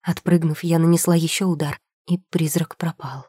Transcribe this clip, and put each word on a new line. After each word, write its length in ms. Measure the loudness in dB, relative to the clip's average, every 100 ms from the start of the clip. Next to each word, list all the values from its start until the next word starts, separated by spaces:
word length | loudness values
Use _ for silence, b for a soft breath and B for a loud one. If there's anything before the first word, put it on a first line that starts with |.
Отпрыгнув, 600 | -4 -4 0 2 2 -2
я 140 | 0 2
нанесла 380 | 4 4 4 2
ещё 320 | 2 -2 -2
удар, 320 | -2 -4 -6 _ _ -4
и 140 | -4 _
призрак 480 | -2 -2 -2 -4 -6
пропал. 480 | -8 -8 -14 -14